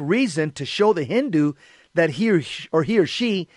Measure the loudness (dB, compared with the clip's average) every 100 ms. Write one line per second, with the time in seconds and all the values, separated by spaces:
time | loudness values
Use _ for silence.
0 | -2 0 0 0 -4 -4 -6 0 2 2
1 | 0 -2 0 2 0 -2 _ _ _ 0
2 | 0 0 2 2 0 -10 -2 0 2 2
3 | 2 0 -2 -2 -6